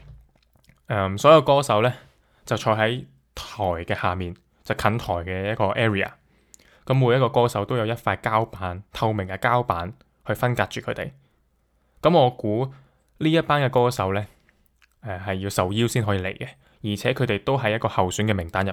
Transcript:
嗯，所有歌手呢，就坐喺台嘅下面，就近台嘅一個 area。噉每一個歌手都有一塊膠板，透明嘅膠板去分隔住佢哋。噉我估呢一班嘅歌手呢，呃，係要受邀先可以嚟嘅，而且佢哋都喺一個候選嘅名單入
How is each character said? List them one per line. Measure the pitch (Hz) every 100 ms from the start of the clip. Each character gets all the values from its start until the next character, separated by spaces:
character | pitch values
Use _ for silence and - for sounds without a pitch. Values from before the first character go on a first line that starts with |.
| - - _ _ _ _ _ _ -
嗯， | 107 95 101
所 | 143
有 | 160
歌 | 143 139
手 | 139 104
呢， | 123 120 - _ _ _ -
就 | 110
坐 | 117
喺 | 110 110 127 131 _ _ -
台 | - - 95 82
嘅 | 87
下 | 101 98 92
面， | 87 87 _ _
就 | -
近 | 107 107 117
台 | - 87
嘅 | 90 92 98
一 | 110
個 | 98
area。 | 107 113 98 95 - _ _ _ - _ _ -
噉 |
每 | 135 123 131
一 |
個 | 117
歌 | 123 120
手 | 104 101
都 | 127
有 | 110
一 |
塊 | 117 - 98
膠 | 117 110 113
板， | 95 92 90 -
透 | - 113
明 | 104 92
嘅 | 95
膠 | 120 123
板 | 120 87 87 - _ _ -
去 |
分 | 104 123 120
隔 | 95
住 | 110
佢 | 117
哋。 | - - - _ _ _ _ _ _ _ _
噉 | - 170
我 | 123
估 | 127 107 110 135 - _ _ _ -
呢 | 156
一 | 160
班 | 156 147
嘅 | 131
歌 | 123 123
手 | 127 95
呢， | 98 104 _ _ _ _ _ _ _
呃， | 113 90
係 | 98 95
要 | 98
受 | - 92
邀 | 104 117
先 | 127 104
可 | 98
以 |
嚟 | 92 -
嘅， | 127 - _ _
而 | 104 101
且 | 123
佢 | 127 123
哋 | 101
都 | - 135
喺 | 110 110
一 |
個 | 107
候 | - 92
選 | 90 107
嘅 |
名 | 98 85
單 | 92
入 | 98